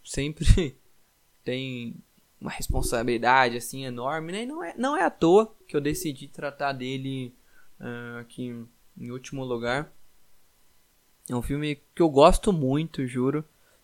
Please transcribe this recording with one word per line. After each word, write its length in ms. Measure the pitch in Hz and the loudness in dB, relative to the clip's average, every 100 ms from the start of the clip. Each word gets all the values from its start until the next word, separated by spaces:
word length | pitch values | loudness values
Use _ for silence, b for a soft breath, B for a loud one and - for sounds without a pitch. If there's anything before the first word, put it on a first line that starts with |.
sempre 760 | - - 143 151 156 190 147 - _ _ | -10 -4 -4 4 6 6 4 -6 _ _
<laughs> 400 | _ _ _ _ | _ _ _ _
tem 500 | 123 131 131 123 117 - - _ _ - | -6 -6 -6 -8 -10 -14 -20 _ _ -14
uma 100 | - | -12
responsabilidade, 1080 | - - 131 - 120 123 117 117 131 123 120 | -8 -2 -2 0 -2 0 0 4 4 4 0
assim, 260 | - 135 | -8 -10
enorme, 480 | 131 120 131 160 165 | -10 -6 -6 -6 -6
né? 120 | 196 | -8
E 20 | 247 | -8
não 180 | 320 | -10
é, 100 | 339 - | -10 -4
não 180 | 262 302 | -2 0
é 80 | |
à 60 | 320 | -2
toa 440 | - 165 196 220 - - | 2 6 6 4 -4 -6
que 80 | 151 | -4
eu 60 | |
decidi 480 | 143 147 156 131 - | -2 -4 -6 -8 -14
tratar 420 | - 147 - 143 | -12 -10 -4 -4
dele, 640 | 131 127 135 135 135 123 - b b b - | -4 -6 -6 -6 -8 -10 -14 b b b -14
ah, 380 | 120 120 120 120 | -12 -10 -12 -14
aqui 440 | 117 - 123 117 113 _ _ - | -14 -10 -10 -10 -14 _ _ -16
em 140 | 120 | -12
último 320 | 127 - 139 | -12 -12 -10
lugar. 480 | 131 117 120 135 151 - - - - - _ _ _ _ _ _ _ _ - | -6 -4 -4 -4 -6 -14 -20 -20 -20 -20 _ _ _ _ _ _ _ _ -8
É 60 | 123 | -6
um 60 | |
filme 400 | 117 143 151 143 _ | -4 -4 -4 -8 _
que 80 | - | 2
eu 80 | 170 | 4
gosto 440 | 135 165 185 220 | 8 8 8 2
muito, 520 | 170 131 143 160 - 127 | 2 2 0 -2 -4 -4
juro. 380 | 127 131 147 156 b b b | -2 0 -2 -6 b b b